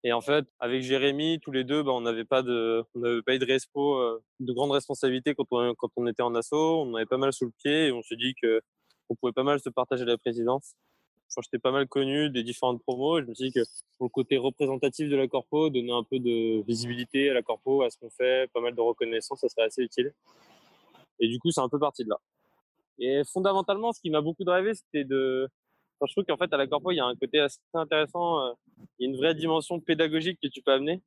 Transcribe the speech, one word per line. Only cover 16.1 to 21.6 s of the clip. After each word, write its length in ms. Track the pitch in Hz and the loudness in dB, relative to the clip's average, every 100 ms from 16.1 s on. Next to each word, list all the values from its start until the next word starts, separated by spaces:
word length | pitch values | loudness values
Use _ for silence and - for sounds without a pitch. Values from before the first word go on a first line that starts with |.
| 131 | -2
de 460 | 120 117 113 110 104 | 0 0 2 0 0
visibilité 640 | 117 120 123 120 135 139 | -2 -2 -6 -4 0 2
à 40 | |
la 80 | 127 | 2
corpo, 400 | 113 113 - 135 | 0 -4 0 2
à 80 | 123 | 2
ce 80 | - | -2
qu'on 120 | 117 | -20
fait, 400 | - 127 131 131 | -2 2 2 0
pas 80 | 120 | -2
mal 140 | 120 | -4
de 60 | 120 | 0
reconnaissance, 580 | 117 117 117 113 - 135 | 0 2 -2 -4 -4 -4
ça 60 | 120 | -2
serait 180 | - 110 | 2 0
assez 180 | - | 0
utile. 280 | 120 - 127 - _ _ - - _ _ _ - _ _ | -2 0 -2 -4 _ _ -20 -20 _ _ _ -20 _ _
Et 80 | 117 | 0
du 100 | 120 | 2
coup, 140 | 165 | 0
c'est 80 | 160 | 0